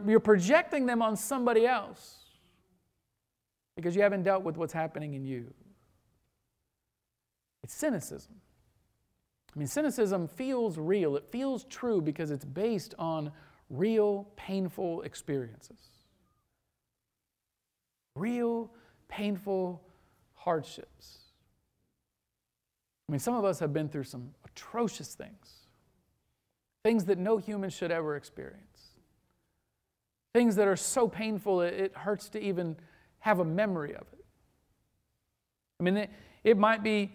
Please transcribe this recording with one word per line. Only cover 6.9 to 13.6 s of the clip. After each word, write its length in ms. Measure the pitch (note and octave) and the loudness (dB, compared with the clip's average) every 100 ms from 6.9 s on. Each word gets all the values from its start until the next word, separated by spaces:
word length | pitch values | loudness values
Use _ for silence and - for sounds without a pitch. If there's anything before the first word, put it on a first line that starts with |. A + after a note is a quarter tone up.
| _ _ _ _ _ _ _ | _ _ _ _ _ _ _
It's 100 | - | -16
cynicism. 600 | - D4+ G3 - C#2+ - - _ _ _ _ _ _ _ _ _ _ _ D3+ | -4 -2 -2 -4 -12 -16 -20 _ _ _ _ _ _ _ _ _ _ _ -8
I 40 | |
mean, 80 | C#3 | -4
cynicism 600 | C#4+ D4+ A#3 G#3 F#3+ D#3+ | -2 -2 2 0 0 -2
feels 500 | - C4 B3+ A3+ D#3+ | -6 -4 0 -2 -2
real. 380 | D#3 G3+ D#3+ C#3+ | 0 2 2 0
It 100 | - | -4
feels 400 | A#3+ C4+ B3 - | -6 -4 -4 -8
true 360 | - B3 G3+ | -8 -2 0
because 300 | D#3 C#3+ D#3 | 0 -2 -4
it's 140 | C#3+ C#3 | -6 -6
based 500 | C#3+ A3+ G#3+ - - | -4 -2 -2 -6 -8
on 340 | E3 D#3+ D3 - - - | -4 -4 -6 -10 -20 -20